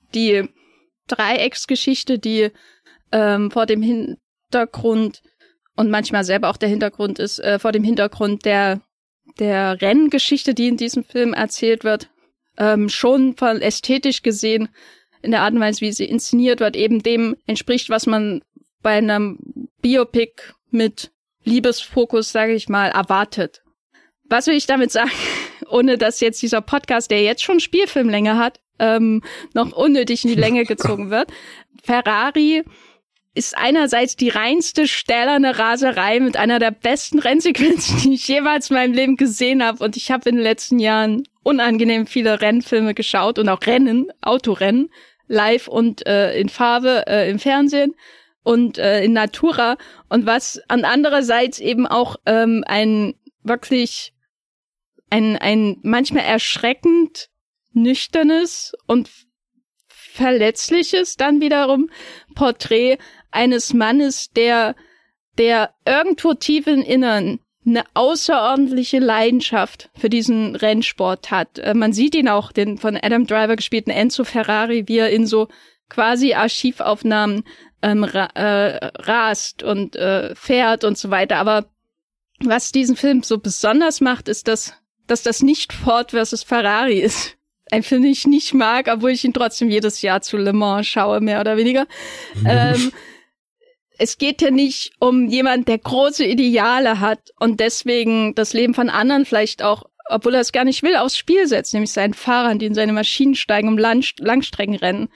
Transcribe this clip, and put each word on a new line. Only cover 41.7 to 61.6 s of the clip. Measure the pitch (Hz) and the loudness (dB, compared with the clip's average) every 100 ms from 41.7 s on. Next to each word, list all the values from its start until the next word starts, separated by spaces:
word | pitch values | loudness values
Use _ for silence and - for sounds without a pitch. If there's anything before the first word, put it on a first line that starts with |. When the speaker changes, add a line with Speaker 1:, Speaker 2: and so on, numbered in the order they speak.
| 226 233 226 220 | 2 2 0 -2
Speaker 1:
viele | 254 220 208 | 0 0 2
Rennfilme | 214 233 - 226 220 | 2 0 0 0 0
geschaut | 208 214 196 196 240 | -2 -2 0 0 0
und | 214 | 0
auch | 185 - | 0 2
Rennen, | 247 269 240 359 - | 2 4 2 -2 -4
Autorennen, | - 254 240 190 196 233 320 - - _ - | -2 0 0 0 2 2 0 -6 -20 _ -4
live | 220 214 240 - | 0 2 0 -2
und, | - 233 208 - | 0 0 0 -2
äh, | 202 196 - | 0 0 0
in | 202 | -4
Farbe, | - 240 240 254 247 - | -2 0 2 2 0 0
äh, | 208 190 | 0 0
im | 202 | -2
Fernsehen | 277 277 285 285 285 - - - _ _ | 0 2 2 2 0 -2 -12 -20 _ _
und, | - 233 233 - | 0 2 0 0
äh, | 202 208 | 0 2
in | 208 | 2
Natura. | 226 214 - 330 302 240 247 - - _ | 2 0 0 -2 0 0 -2 -8 -20 _
Und | 233 214 | 0 2
was | 233 - - - | 0 -2 -10 -4
an | 247 | -2
andererseits | - 247 302 285 247 349 254 - | 2 2 2 2 2 2 0 -2
eben | 214 240 247 | -2 -2 0
auch, | 233 240 - - | 0 -2 -4 0
ähm, | 220 226 226 - | 2 2 0 -2
ein | 202 220 214 208 - _ _ | 0 0 0 -2 -6 _ _
wirklich | 220 240 - 254 240 - - _ _ _ _ _ _ _ _ _ _ | -6 -6 0 0 0 -6 -14 _ _ _ _ _ _ _ _ _ _
ein, | 214 220 214 | 0 0 0
ein | 196 214 214 185 | 0 2 0 -2
manchmal | 208 240 285 285 - | -2 0 0 0 0
erschreckend | 220 - - 233 254 339 339 320 - - _ _ _ _ | 0 -2 -4 -4 0 2 4 2 -2 -20 _ _ _ _
nüchternes | 233 233 262 - 330 311 320 339 - - - - | 0 2 0 -2 0 2 2 0 -6 -14 -10 -2
und | 240 - - _ _ _ _ _ _ _ | -2 -2 -8 _ _ _ _ _ _ _
verletzliches | - - - 254 254 214 226 - 339 320 370 359 - | -20 -16 -4 0 2 2 0 -2 0 0 0 -2 -2
dann | 277 294 | 0 2
wiederum | 294 294 | 2 2